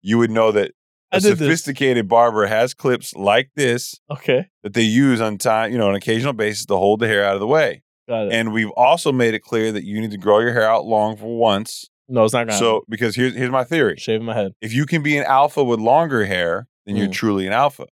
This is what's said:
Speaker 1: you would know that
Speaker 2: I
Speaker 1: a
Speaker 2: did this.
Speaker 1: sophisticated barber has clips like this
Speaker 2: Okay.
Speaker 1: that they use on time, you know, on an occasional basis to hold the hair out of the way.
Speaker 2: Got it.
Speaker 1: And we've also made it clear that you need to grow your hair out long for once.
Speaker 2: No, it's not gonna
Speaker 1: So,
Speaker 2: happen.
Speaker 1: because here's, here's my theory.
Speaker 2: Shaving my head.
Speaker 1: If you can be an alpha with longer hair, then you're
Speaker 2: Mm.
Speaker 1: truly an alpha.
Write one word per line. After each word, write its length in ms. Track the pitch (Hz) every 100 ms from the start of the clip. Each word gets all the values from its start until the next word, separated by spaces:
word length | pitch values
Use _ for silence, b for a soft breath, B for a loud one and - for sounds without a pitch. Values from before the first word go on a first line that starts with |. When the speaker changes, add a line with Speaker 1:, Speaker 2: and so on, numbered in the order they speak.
Speaker 1:
you 160 | 95 117
would 140 | 117
know 200 | 110 110
that 200 | 104 95 _ _ _ _
Speaker 2:
I 60 | 190
Speaker 1:
a 20 |
Speaker 2:
did 120 | 202
this. 80 | 170
Speaker 1:
sophisticated 680 | 147 160 - 135 135 120 98
barber 380 | 117 120 107 101
has 280 | 110 127
clips 400 | - 135 123 - -
like 340 | 98 110 131 -
this 440 | 135 120 - - _
Speaker 2:
Okay. 380 | 143 - 127 - _
Speaker 1:
that 100 | 107
they 100 | 101
use 360 | 113 113 139 117
on 180 | 110 101
time, 340 | 123 110 113
you 60 | 120
know, 80 | 104
on 40 |
an 40 | 98
occasional 360 | - 113 139
basis 320 | 113 107 107 -
to 100 | 98
hold 240 | 98 107
the 60 | 113
hair 180 | 104 101
out 80 |
of 60 | 98
the 60 | 107
way. 360 | 156 139 78 _ _ -
Speaker 2:
Got 200 | 113 104
it. 60 |
Speaker 1:
And 200 | 113 113
we've 160 | 110 107
also 400 | - 123 170 160
made 220 | 131 117
it 60 | 107
clear 320 | _ 117 110
that 120 | 107
you 160 | 98 104
need 120 | 113
to 60 | 104
grow 220 | 90 202
your 140 | 120
hair 160 | 120 110
out 160 | 113 104
long 320 | 110 107 107
for 200 | 110 117
once. 520 | 117 101 110 - - _ _
Speaker 2:
No, 160 | 123
it's 100 | 110
not 140 | 120 117
gonna 100 | 104
Speaker 1:
So, 160 | 113 110
Speaker 2:
happen. 100 | -
Speaker 1:
because 260 | 107 117 104
here's, 200 | 127 117
here's 160 | 127
my 120 | 131
theory. 320 | 123 165 117 78
Speaker 2:
Shaving 280 | - 110 117
my 80 |
head. 200 | 110 98 -
Speaker 1:
If 120 | 113
you 120 | 120 147
can 180 | 170
be 140 | 147 147
an 60 | -
alpha 380 | 131 147 -
with 160 | 131 117
longer 460 | 110 143 165 127 101
hair, 420 | 92 85 90 123 _ 104
then 100 | 101
you're 120 | 98
Speaker 2:
Mm. 40 |
Speaker 1:
truly 340 | 95 110 98 95
an 60 |
alpha. 320 | 110 143 - -